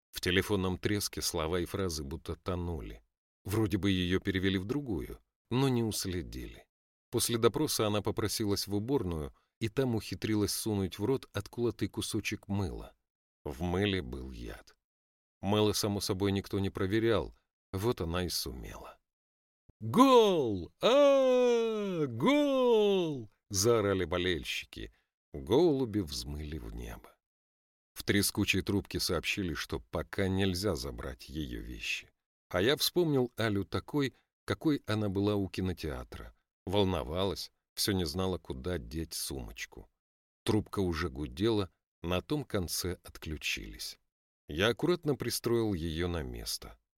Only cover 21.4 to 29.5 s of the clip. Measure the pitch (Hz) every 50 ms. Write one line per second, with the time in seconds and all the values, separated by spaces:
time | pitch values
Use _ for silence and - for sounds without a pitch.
21.4 | 247 240 240 233 226 226 220 214 208 196 180 165 151 131 117 110 143 240 285 294
22.4 | 294 285 269 262 254 240 233 214 208 202 196 190 175 160 147 127 110 - _ _
23.4 | _ - 101 92 98 120 117 113 101 101 98 95 92 78 87 90 90 90 87 73
24.4 | - - - - - - - 107 - - - _ _ _ _ _ _ _ - 73
25.4 | 67 73 107 147 180 170 143 135 135 110 98 104 90 73 71 - - 71 73 76
26.4 | 78 73 80 71 58 57 53 60 60 58 55 - - - - _ _ _ _ _
27.4 | _ _ _ _ _ _ _ _ _ _ - - - - 101 101 95 - - 110
28.4 | 101 - - 92 80 - 98 98 - - - 87 - - 92 78 - - - 107
29.4 | 98 87